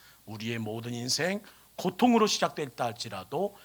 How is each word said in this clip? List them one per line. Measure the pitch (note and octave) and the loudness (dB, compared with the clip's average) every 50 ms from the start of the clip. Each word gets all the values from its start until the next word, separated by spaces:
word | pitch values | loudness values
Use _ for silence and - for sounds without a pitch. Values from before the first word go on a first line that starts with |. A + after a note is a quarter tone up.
| - - - _ _ | -20 -20 -20 _ _
우리의 | G2 G#2+ G#2+ G#2+ A2+ A#2 A#2 | -12 -10 -8 -6 -4 -4 -4
모든 | A2+ G#2+ G#2+ A#2 A#2 A#2+ A#2+ | -4 -4 -6 -6 -6 -6 -6
인생 | A#2 A#2+ B2+ C3+ - D3 F3+ G3 G#3 - - - - - _ _ - | -6 -4 -2 -2 0 0 0 -2 -4 -6 -12 -20 -20 -20 _ _ -4
고통으로 | - - - - B3 B3 A#3 A3+ G#3+ G3+ | -2 -2 2 4 6 6 8 6 6 4
시작됐다 | - - F#3 E3+ - - D3+ C3+ - - C3+ | 4 2 0 0 0 -2 -6 -6 -4 -4 -4
할지라도 | A#2 A2 - - A#2 G#2 F#2+ F2+ F2+ C3+ D3+ F#3+ G3+ G3+ - - | -4 -4 -6 -8 -10 -10 -10 -8 -6 -4 -4 -4 -4 -6 -10 -20